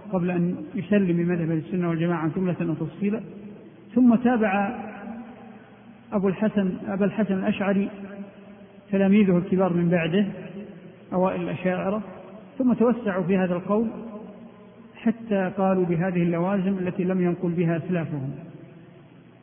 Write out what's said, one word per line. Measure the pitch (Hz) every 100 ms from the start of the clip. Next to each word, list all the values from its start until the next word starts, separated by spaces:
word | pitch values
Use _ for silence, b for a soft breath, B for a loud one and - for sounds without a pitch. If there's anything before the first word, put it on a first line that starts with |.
| -
قبل | 185 180
أن | 175 175 185 - 226
يسلم | - 208 185 170
بمذهب | 175 175 165
أهل | 160
السنة | 151 185 175
والجماعة | 165 170 165 160 185
جملة | 185 160
وتفصيلا، | 165 156 160 - 202 220 - - - - - - - 240
ثم | 247 220
تابع | 240 240 214 202 202 233 - - - - - - - - - - - - -
أبو | 208 196
الحسن، | 175 214 208 190 - 214
أبا | 196 202
الحسن | - 196
الأشعري | 190 208 208 196 196 202 - 190 202 - - - - - - -
تلاميذه | 196 196 208 190 175
الكبار | 180 185 185
من | 175 175
بعده | 175 165 190 196 - - - - - - - -
أوائل | 185 185 185
الأشاعرة، | 175 175 185 180 185 214 196 - - - - -
ثم | 254
توسعوا | 220 240 233 208 185
في | 175 196
هذا | 185 175
القول | 185 208 226 - - - - - - - - - - -
حتى | 226 220 - 196 185 196
قالوا | 190 185 175
بهذه | 165 185 175
اللوازم | 170 165 180 202 185 190
التي | 180 180
لم | 180 185
ينقل | 175 170 175
بها | 170 170 165
أسلافهم، | - 175 151 147 135 - - - - - - - - - - -